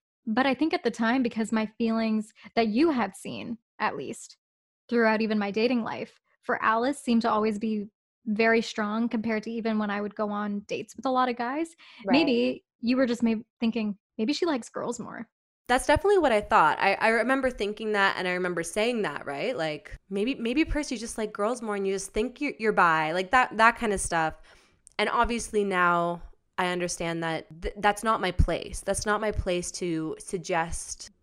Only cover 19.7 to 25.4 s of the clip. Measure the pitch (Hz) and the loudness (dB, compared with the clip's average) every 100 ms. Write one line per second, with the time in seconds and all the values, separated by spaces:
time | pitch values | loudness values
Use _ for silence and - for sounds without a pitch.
19.7 | 151 - - - 196 220 269 233 247 320 | -6 -10 -18 -8 -4 -2 -2 -2 0 0
20.7 | 294 285 233 233 - 214 214 208 247 226 | 0 -4 -6 -8 -6 -6 -2 -2 -2 -4
21.7 | 202 196 190 190 208 247 247 285 - 220 | -4 -2 -4 -4 -4 -4 -4 -6 -2 0
22.7 | 202 175 160 156 175 190 262 247 214 226 | 4 4 4 2 -2 2 4 4 4 4
23.7 | 233 226 196 - 170 160 - - - _ | 4 0 -2 -2 -2 -2 -4 -14 -20 _
24.7 | _ _ - 208 - 233 233 | _ _ -2 0 2 2 0